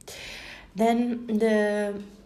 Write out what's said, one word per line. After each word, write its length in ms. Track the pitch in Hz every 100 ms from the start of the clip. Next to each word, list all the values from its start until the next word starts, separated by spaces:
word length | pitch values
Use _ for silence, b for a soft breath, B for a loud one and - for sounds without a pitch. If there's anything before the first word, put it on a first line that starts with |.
| - B B B B B B 185
Then 520 | 226 233 240 233 233
the, 760 | 214 226 214 208 208 202 202 202 -